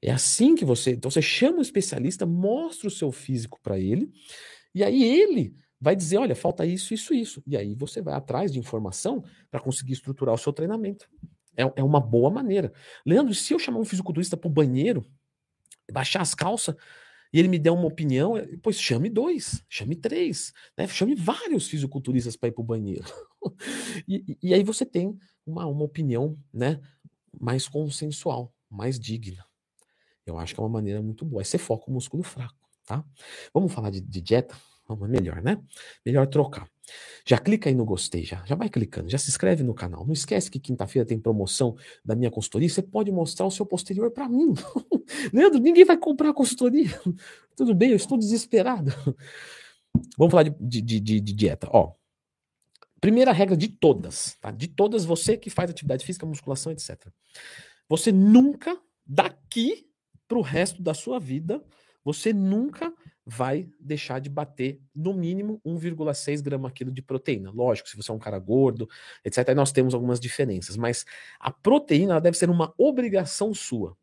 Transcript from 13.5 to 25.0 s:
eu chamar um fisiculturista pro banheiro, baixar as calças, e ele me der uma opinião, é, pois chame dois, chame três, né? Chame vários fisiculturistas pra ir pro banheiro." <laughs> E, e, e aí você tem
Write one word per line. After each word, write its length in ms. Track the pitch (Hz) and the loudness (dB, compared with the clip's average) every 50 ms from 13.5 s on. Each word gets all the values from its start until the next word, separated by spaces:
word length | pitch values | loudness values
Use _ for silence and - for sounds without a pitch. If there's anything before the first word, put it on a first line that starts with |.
| 294 | -2
eu 60 | 339 | -2
chamar 200 | - - 240 226 | -2 -4 -4 -4
um 60 | 226 | -4
fisiculturista 500 | 220 - 185 190 185 170 151 180 180 - | -4 -4 -6 -6 -4 -4 -4 -4 -4 -6
pro 140 | 160 - 170 | -6 -4 -2
banheiro, 560 | 147 151 151 135 123 127 139 226 240 147 104 _ _ _ _ _ _ _ _ _ _ _ _ _ - _ _ - | 2 2 2 2 2 0 0 0 0 -2 -4 _ _ _ _ _ _ _ _ _ _ _ _ _ -20 _ _ -10
baixar 320 | 107 131 131 - - - | -6 -6 -4 -2 -2 -2
as 140 | 170 - - | -2 -2 -2
calças, 400 | - 165 180 220 226 - - 151 - - - - - - - _ - _ _ | -2 -2 -2 -2 -2 -4 -6 -6 -8 -12 -20 -20 -20 -20 -20 _ -20 _ _
e 80 | - 156 | 4 4
ele 80 | 170 185 | 6 6
me 100 | 185 170 | 4 4
der 140 | 147 160 | 4 4
uma 160 | 170 170 175 156 | 4 4 2 0
opinião, 480 | 147 - 160 147 131 127 147 190 233 | -2 -2 0 0 2 2 2 0 0
é, 100 | 214 - - - 175 | -4 -6 -8 -12 -4
pois 160 | - 220 208 - | -2 -2 -2 -2
chame 320 | - - 127 117 147 226 | 0 -2 0 0 0 0
dois, 540 | 233 - 247 339 359 269 - - - - _ _ | 0 0 0 0 -2 -4 -4 -8 -8 -10 _ _
chame 260 | - - 208 - 160 | -12 -10 -6 -6 -6
três, 560 | 170 139 151 - - 180 160 170 - - - _ - - - _ - | -4 -4 -4 -2 -2 -2 -2 -4 -6 -8 -12 _ -18 -20 -20 _ -6
né? 80 | - | -6
Chame 300 | 190 - - 185 220 294 | -4 -2 -2 0 0 0
vários 540 | 240 165 202 277 - 480 415 302 202 - - | 0 0 -2 -2 -2 -4 -2 -2 -2 -2 -4
fisiculturistas 680 | - 151 139 131 - 143 131 - 156 127 117 120 113 | -6 -4 -4 -4 -6 -8 -6 -2 -2 0 0 -2 -8
pra 140 | - - 120 | -4 -6 -6
ir 20 | |
pro 120 | 117 - 117 | -4 -4 -6
banheiro." 420 | 113 117 113 107 98 92 - 92 - - - - _ _ _ | -6 -4 -6 -4 -6 -8 -8 -10 -14 -18 -20 -20 _ _ _
<laughs> 680 | - - - _ - 262 - - - - 226 185 156 - | -12 -12 -10 _ -12 -10 -10 -8 -8 -10 -10 -12 -8 -6
E, 160 | 190 196 190 - | -8 -8 -6 -10
e, 220 | - _ - 180 | -12 _ 0 4
e 40 | 180 | 4
aí 100 | 190 202 | 4 4
você 220 | 196 220 - 262 | 2 0 -4 -4
tem 320 | - _ 175 | -2 _ -2